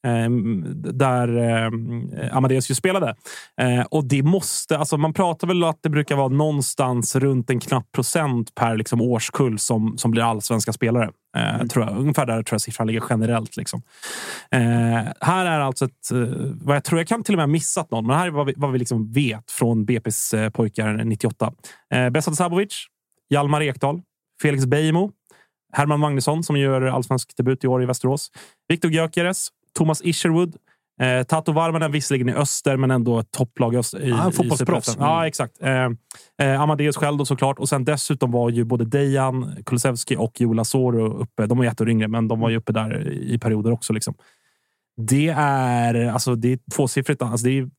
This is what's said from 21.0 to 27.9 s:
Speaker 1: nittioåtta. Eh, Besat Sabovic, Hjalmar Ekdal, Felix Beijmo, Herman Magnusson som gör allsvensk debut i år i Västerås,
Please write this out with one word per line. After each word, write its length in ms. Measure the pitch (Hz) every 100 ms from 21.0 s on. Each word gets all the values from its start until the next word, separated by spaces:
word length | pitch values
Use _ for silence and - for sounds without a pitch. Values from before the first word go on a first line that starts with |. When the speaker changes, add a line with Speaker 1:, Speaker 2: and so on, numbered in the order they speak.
Speaker 1:
nittioåtta. 480 | 113 107 117 - 110 - - - _
Eh, 160 | - 127
Besat 240 | 135 151
Sabovic, 520 | 151 175 175 202 - - _ _ _ _
Hjalmar 320 | 143 143 147
Ekdal, 380 | 151 135 139 170 - _ _ _
Felix 240 | 151 143 131
Beijmo, 440 | 143 160 165 202 - _ _ _ _ _
Herman 280 | - 147 147
Magnusson 440 | 151 139 127 156
som 120 | 165 147
gör 260 | 139 131
allsvensk 540 | 131 127 120 131 - -
debut 280 | 127 131
i 20 | 131
år 160 | 127
i 40 |
Västerås, 440 | 123